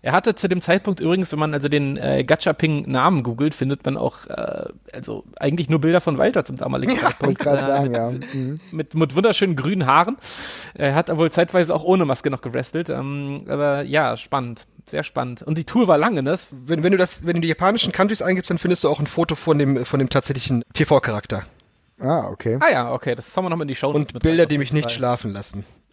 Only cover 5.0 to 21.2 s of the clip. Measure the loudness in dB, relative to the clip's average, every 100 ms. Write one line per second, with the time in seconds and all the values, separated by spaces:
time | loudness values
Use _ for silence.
5 | -10 -10 -12 -4 -2 0 0 2 4 2
6 | 2 2 2 2 -4 -6 -4 -2 0 0
7 | 0 0 -2 0 2 2 2 0 0 0
8 | -2 -6 -8 -6 -6 -8 -10 -8 -4 0
9 | 2 2 2 2 0 0 0 0 4 6
10 | 4 -2 -10 -14 -12 -14 -16 -2 2 2
11 | 0 2 2 2 2 2 2 0 4 4
12 | 4 0 -2 -4 -4 -6 -4 -6 -4 -6
13 | -6 -8 -8 -10 -6 -2 0 0 0 0
14 | 0 -2 -4 -4 -4 -12 -18 -20 -8 -8
15 | -6 -6 -6 -8 -4 -4 0 2 6 6
16 | 4 0 0 -2 -6 -16 -4 0 2 2
17 | 2 -2 -2 -2 0 0 0 2 -2 2
18 | 0 2 -2 -2 -2 -2 0 2 0 0
19 | -2 -2 -2 -2 2 2 4 2 0 0
20 | 2 0 -2 -6 -2 -2 -2 -2 4 4
21 | 2 -6